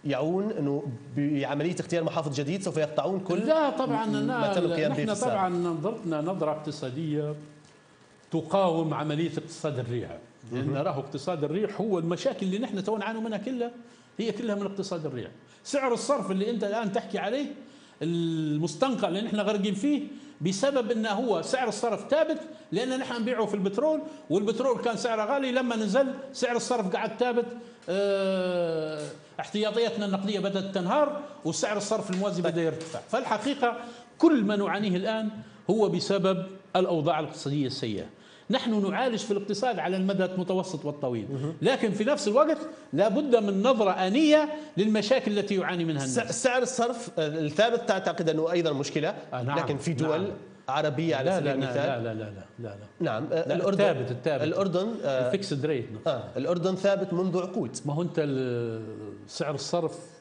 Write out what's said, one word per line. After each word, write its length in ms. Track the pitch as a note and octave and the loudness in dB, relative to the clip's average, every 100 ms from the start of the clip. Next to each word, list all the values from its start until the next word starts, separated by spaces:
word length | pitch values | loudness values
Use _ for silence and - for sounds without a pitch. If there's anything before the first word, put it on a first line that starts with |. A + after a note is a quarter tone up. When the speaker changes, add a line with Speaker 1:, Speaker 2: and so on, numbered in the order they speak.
Speaker 1:
يعون 460 | D3 C3 D#3 F#3 G#3 | -2 0 0 0 -2
أنه 300 | G#3+ C#3+ C#3+ C#3+ A2+ - B2+ | -2 0 -2 -4 -10 -6 -2
بعملية 580 | C#3+ C#3+ C3+ C#3+ E3 F3 | 0 0 0 0 0 -2
اختيار 240 | - F3 | -2 0
محافظ 360 | E3 E3 D3 C#3 | 0 0 -2 -2
جديد 220 | C#3+ F#3+ | -2 -2
سوف 140 | F#3+ D#3 | -2 0
يقطعون 440 | D3 D3+ D3 F#3+ | 0 0 0 -2
كل 180 | F#3+ F3+ | 0 0
Speaker 2:
لا 320 | A#3+ D#4+ D4 | 4 4 4
طبعا، 360 | - C4 A3 A3 | 2 0 0 0
Speaker 1:
م-، 80 | G#3+ | 0
Speaker 2:
أنا 220 | - B3 | 0 0
Speaker 1:
ما 140 | G#3 | 2
تم 100 | F#3+ | 2
القيام 240 | E3+ E3 D3+ | 2 2 0
به 80 | C#3 | 0
في 60 | |
Speaker 2:
نحن 80 | D3 | 0
Speaker 1:
السابق؟ 220 | G3+ B3 | 0 0
Speaker 2:
طبعا 160 | G#3 F#3 | 2 2
نظرتنا 720 | F3 F3 D#3+ F3+ A3+ E3+ D3+ | 2 0 0 -2 -4 -2 -2
نظرة 300 | D#3+ F#3+ D3+ | -2 0 0
اقتصادية 840 | D3+ D3+ C#3+ C3 B2+ D#3+ D3 D3 D3+ - - - - - - - - - | 0 -6 -6 -6 -4 -2 -2 -2 -6 -12 -20 -20 -20 -20 -20 -20 -20 -4
تقاوم 640 | E3 D#3+ G3 F#3 E3 D#3 | -4 2 4 4 4 0
عملية 360 | C#3+ D3+ D3+ E3 D3 | 0 0 0 0 -2
اقتصاد 400 | - - D#3 B2+ | -8 -6 -4 -2
الريعة، 400 | A#2+ A#2+ G2 - - - A2+ | -2 -4 -4 -10 -18 -20 -8
لأن 140 | A#2+ D3 | -4 -2
Speaker 1:
مهم. 100 | C#3 | 0
Speaker 2:
راهو 240 | E3+ C#3 | 0 -2
اقتصاد 440 | C3+ C#3 F#3 E3+ | -6 -6 -4 -2
الريع 240 | C#3+ E3+ G#3 - | -2 0 -2 -2
هو 180 | A3 F3+ | 0 0
المشاكل 480 | E3 F3 C4+ A3+ F#3+ | 0 0 0 0 -2
اللي 120 | G3 | -2
نحن 260 | A#3+ G3 | -2 -4
تو 120 | G3 G#3+ | -2 -2
نعانوا 240 | G3+ A3+ | -2 -4
منها 180 | A3 G#3 | -4 -4
كلها، 320 | C4 B3+ A#3+ - - - - - | -4 -4 -4 -6 -20 -20 -16 -4
هي 140 | A3+ | -4
كلها 220 | G#3 A#3 | -2 -2
من 120 | G3+ G3 | -2 -2
اقتصاد 400 | G3 F#3 F3 D3+ | -4 -4 -4 -4
الريع. 220 | B2+ F#2 - - - | -6 -8 -14 -20 -18
سعر 280 | - C#4 C4 | -4 0 2
الصرف 380 | A3+ - C#4 F#3 | 0 2 0 2
اللي 200 | F#3+ G#3+ | 0 0
أنت 140 | A#3 | 0
الآن 280 | G3+ A3 A3 | -2 0 0
تحكي 260 | A3 A3 F#3+ | -2 -2 -4
عليه، 280 | F#3 C4 D4 - - - - - | -2 -2 -4 -8 -16 -20 -20 -6
المستنقع 1040 | D#3+ E3+ E3 D#3+ D#3 D3+ E3 - C4+ A#3 F#3 | -2 0 0 0 0 0 0 2 0 2 0
اللي 120 | F#3 | 0
نحن 200 | A3+ G#3 | -2 0
غارقين 340 | G3+ G#3 G3+ | 0 0 0
فيه 280 | G3 C#4+ C#4+ - - - - | 0 0 0 -2 -12 -18 -4
بسبب 500 | D#3 F#3 C4+ C#4 A3+ | -2 2 2 2 2
أنه 180 | A3+ A3 | 0 0
هو 340 | G3+ B3+ E3+ | 0 2 0
سعر 260 | - B3+ A#3+ | 0 0 0
الصرف 400 | - A#3 G#3 - | 0 -2 -2 2
ثابت، 300 | D4 D#4+ D#4 - - - | 2 2 0 -6 -16 -4
لأن 260 | F3 B3+ C4 | -2 0 -2
نحن 240 | B3+ A#3+ | -2 -2
نبيعه 240 | A3 A3+ G#3+ | 0 0 0
في 80 | |
البترول، 460 | G3+ F#3+ G3 D4+ D#4 - - - | 0 0 2 2 2 -2 -14 0
والبترول 500 | F3 G#3 A3 C4 G#3+ | 2 2 2 2 2
كان 140 | A#3 G#3+ | 0 0
سعره 380 | A#3 A3 G#3+ | 0 0 2
غالي، 180 | C#4 C4 | 0 2
لما 240 | B3 B3+ A3+ | 0 2 0
نزل 300 | G#3+ A3+ C4+ - - | 2 4 2 0 -10
سعر 240 | - A#3+ A#3+ | -2 0 0
الصرف 400 | - A#3+ F#3 F3+ | 0 0 0 0
قعد 140 | G#3+ A3 | -2 0
ثابت. 280 | B3 A#3 A#3 - - - - | 2 2 -2 -8 -14 -14 -4
آه، 1160 | F#3+ G3+ G3 G3 F#3+ F#3 F3+ E3+ D#3+ D#3 D3+ D3+ - - - | 0 2 2 2 0 0 0 0 0 -4 -6 -8 -12 -12 -10
احتياطياتنا 680 | D3+ G#3 G#3+ A3 A#3 G3+ G3+ | -4 -2 0 2 0 0 -2
النقدية 340 | F#3+ G3 G3+ | 0 0 0
بدأت 340 | F#3+ F#3+ F#3+ | 0 -2 -2
تنهار، 460 | F#3+ F3 C4+ C#4+ - - - | -2 2 4 4 0 -10 -6
وسعر 320 | D#3 D#3+ G#3+ G#3 | -4 -2 0 0
الصرف 340 | G#3 G#3+ F#3+ | 0 -2 0
الموازي 320 | F#3 G3+ F3 | 0 0 0
Speaker 1:
طيب. 100 | E3+ | 0
Speaker 2:
بدأ 100 | E3 | 0
يرتفع. 380 | D#3+ D#3 - - - | 0 -2 -8 -10 -2
فالحقيقة 680 | A#3+ A#3+ G#3+ A#3 C#4 A#3+ A3+ - - - - | -2 0 -2 0 0 0 0 -10 -16 -20 4
كل 260 | E4 C#4 | 6 6
ما 120 | G3+ G#3 | 4 2
نعانيه 400 | G3 F#3+ G#3 F3+ | 2 0 2 0
الآن 320 | G3+ A3 G#3+ - - - - | 0 -2 -4 -6 -16 -8 0
هو 180 | A3 G3+ | 4 4
بسبب 580 | E3+ - G3 F#3 F3+ - - - F#3 | 2 2 2 4 2 -2 -10 -2 0
الأوضاع 440 | F#3 E3+ D3+ D#3 | 2 2 2 0
الاقتصادية 460 | D3+ - C#3 D3 C3 | -2 -6 -2 0 -2
السيئة. 380 | B2 A#2+ G2 D#2+ - - - - | -2 -4 -4 -8 -14 -20 -20 -2
نحن 400 | B3 A#3+ G#3+ G3 | -2 2 0 0
نعالج 280 | D#3+ C4 A3 | 0 0 -2
في 120 | - | -2
الاقتصاد 480 | G3+ G3+ G#3 B3+ F#3+ | -4 -2 -2 0 0
على 180 | E3 F#3+ | -2 0
المدى 280 | F#3+ G3 | 0 2
المتوسط 600 | F3+ F#3 F3+ F#3 - D3 | 0 0 0 -2 -2 -6
والطويل، 420 | D3 C#3+ C#3 A#2 G#2 | -6 -4 -2 -2 -4
Speaker 1:
مهم. 220 | C#3 D3 D#3+ | -4 -6 0
Speaker 2:
لكن 280 | F3 C4 A3+ | 2 2 0
في 140 | F#3 | 0
نفس 240 | G#3+ D4 G#3 | 0 2 2
الوقت 300 | A3+ D4+ D#4 - - - | 4 4 2 -4 -12 -6
لا 160 | C#3+ G#3+ | 2 4
بد 280 | G#3+ D4+ A#3 | 4 4 4
من 260 | G3+ G3 | 4 2
نظرة 280 | A#3 A#3+ G3+ | 4 4 4
آنية 580 | F3+ F#3 A#3+ D#4 D4+ D4+ D4+ - E3 | 2 2 4 6 6 4 -4 -6 0
للمشاكل 600 | G#3+ G#3+ G3+ C4 G#3+ G#3 | 2 2 4 2 4 0
التي 160 | G3+ | 0
يعاني 300 | G3 D#3 F3+ | 0 0 0
منها 220 | E3 D3 C3 | 0 0 0
Speaker 1:
س-، 120 | B2+ | -2
Speaker 2:
الناس. 240 | - - | -2 0
Speaker 1:
سعر 200 | B3+ B3 | 2 2
الصرف، 480 | B3 - A#3 A#3 - - | 0 0 0 -2 -6 -2
آه، 100 | D#3 | -2
الثابت 520 | D#3 D3+ D3+ A3+ A#3 | 0 0 4 4 4
تع-، 180 | - F#3+ | 2 2
تعتقد 300 | F#3+ E3 D#3+ | 0 0 0
أنه 240 | D#3 D#3+ | 2 2
أيضا 200 | F3 D#3+ | 2 2
مشكلة، 360 | C3+ C#3 D#3 D#3 | 0 -2 0 -2
Speaker 2:
آه، 340 | G#3+ - B2+ | -4 -8 -4
نعم. 160 | B2 C#3+ | 0 0
Speaker 1:
لكن 200 | C3+ C#3 | 0 -2
في 140 | E3+ | -2
دول 280 | C#3+ D#3 D#3 | 0 2 2
Speaker 2:
نعم. 100 | G3 F#3 - - - | -2 -6 -14 -12 -4
Speaker 1:
عربية 480 | C#3+ D3+ C#3 E3 C#3 | 0 0 0 0 2
على 140 | C#3 | 2
Speaker 2:
لا، 60 | F#3 | 2
Speaker 1:
سبيل 100 | D3 | 2
Speaker 2:
لا، 40 | |
Speaker 1:
المثال. 200 | C3+ C3+ C3+ C#3+ B2 | 0 0 0 0 0
Speaker 2:
لا، 100 | A2+ | -2
لا، 0 | |
لا، 160 | A2 G#2+ G2 F#2 - | -4 -6 -10 -16 -12
لا، 100 | A2+ | -10
لا. 80 | G2+ G#2 - | -10 -16 -4
Speaker 1:
نعم، 240 | D#3+ A2 D3 | -2 -2 0
آه، 160 | E3 C3 | -2 0
Speaker 2:
لا، 60 | |
Speaker 1:
الأردن، 300 | E3+ G3 G3 | 2 2 4
Speaker 2:
الثابت، 260 | G3+ C#3 A#2+ | 4 4 -2
الثابت. 320 | B2 E3 C#3 | -2 0 0
Speaker 1:
الأردن، 520 | D#3 - G3 F3 G#3+ A3+ | 0 2 2 2 0 -2
آه، 220 | C#3+ C3 B2 | 0 0 2
Speaker 2:
الفيكسد 400 | F#3+ - C#3+ D3+ | 0 -2 -2 0
ريت. 200 | C3+ - G#2+ D#3+ | -2 -4 -4 -2
Speaker 1:
آه، 180 | C#3 - B2+ | -2 -4 -4
الأردن 380 | D3 F3 F3+ | 0 0 0
ثابت 380 | F#3 G3+ G3 F#3+ | 2 2 2 2
منذ 260 | F3 F#3 F3 | 0 2 0
عقود. 380 | F3+ A#3 B2 - | -2 -4 -4 -4
Speaker 2:
ما 100 | D3 | -4
هو 80 | D3 | -2
أنت 120 | F3 - | 0 0
ال-، 640 | D3 C3+ B2+ A#2+ A#2 A2+ A2 G#2+ G#2 G2+ G2+ | 0 0 0 -2 -2 -4 -8 -10 -12 -14 -14
سعر 260 | - D3+ | -6 -4
الصرف 440 | C#3+ - F3 E3 - - - | -4 -2 0 0 -6 -14 -20